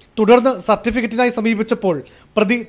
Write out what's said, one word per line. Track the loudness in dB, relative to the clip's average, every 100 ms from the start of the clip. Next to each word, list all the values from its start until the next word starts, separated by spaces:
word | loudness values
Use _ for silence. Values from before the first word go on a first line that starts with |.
| _ 0
തുടർന്ന് | 4 4 4 0
സർട്ടിഫിക്കറ്റിനായി | 0 -2 -2 -2 -2 -2 -2
സമീപിച്ചപ്പോൾ | 0 -2 -2 -2 -2 -2 -4 -8 -20 -8 -2
പ്രതി | 0 -2